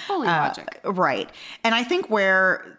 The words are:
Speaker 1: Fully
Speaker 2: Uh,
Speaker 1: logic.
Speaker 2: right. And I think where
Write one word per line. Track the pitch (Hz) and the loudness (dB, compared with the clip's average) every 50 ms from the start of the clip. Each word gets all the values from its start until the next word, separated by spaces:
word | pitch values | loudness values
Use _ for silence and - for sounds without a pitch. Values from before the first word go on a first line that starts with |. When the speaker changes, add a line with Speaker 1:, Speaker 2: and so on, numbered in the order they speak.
| - - | -6 -4
Speaker 1:
Fully | 403 359 254 185 | -4 -2 0 0
Speaker 2:
Uh, | 170 156 151 - | 2 2 0 0
Speaker 1:
logic. | - - - - - - - | -2 -6 -10 -12 -12 -10 -6
Speaker 2:
right. | 170 196 180 175 147 127 101 - - - - - - - - - | -4 -2 0 2 2 0 0 -4 -8 -12 -18 -18 -18 -12 -4 -2
And | 226 226 | 0 0
I | 233 247 | 0 0
think | 240 359 359 - - | 0 -2 -2 -2 0
where | 220 208 196 190 190 190 190 185 175 - - - - | 0 2 4 4 4 4 4 4 2 0 -4 -14 -20